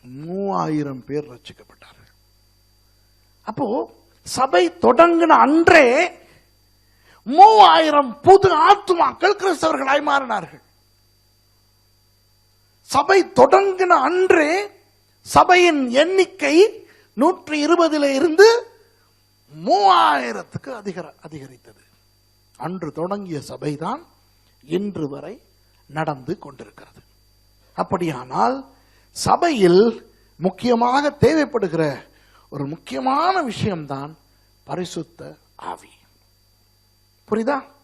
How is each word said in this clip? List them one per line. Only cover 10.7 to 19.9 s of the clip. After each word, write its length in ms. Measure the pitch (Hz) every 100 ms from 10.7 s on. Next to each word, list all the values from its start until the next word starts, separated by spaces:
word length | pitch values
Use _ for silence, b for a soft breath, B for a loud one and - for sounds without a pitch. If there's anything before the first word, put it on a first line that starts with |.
| _ _ _ _ _ _ _ _ _ _ _ _ _ _ _ _ _ _ _ _ _
சபை 420 | _ 269 285 381
தொடங்கின 640 | - - 247 381 392 370 370
அன்றே 840 | 330 269 359 370 349 302 359 403 _ _ _ _ _
சபையின் 680 | - - - 359 349 294 254
எண்ணிக்கை 960 | 247 330 381 359 - 285 320 440 - b b b
நூற்றி 520 | - 302 - - 302 302
இருபதிலே 480 | 339 330 302 285 269
இருந்து 500 | 339 311 427 466 - _ _ _ _ _ _ _ _ 151 185
மூவாயிரத்துக்கு 1040 | 381 392